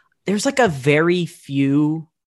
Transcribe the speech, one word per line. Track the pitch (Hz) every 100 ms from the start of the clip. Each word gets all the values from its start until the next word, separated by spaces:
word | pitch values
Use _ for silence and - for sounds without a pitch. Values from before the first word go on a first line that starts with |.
| _ _ -
There's, | 202 277
like, | 277
a | 233
very | 143 127 147 165 180 165
few, | - - 139 139 143 151 160 156 _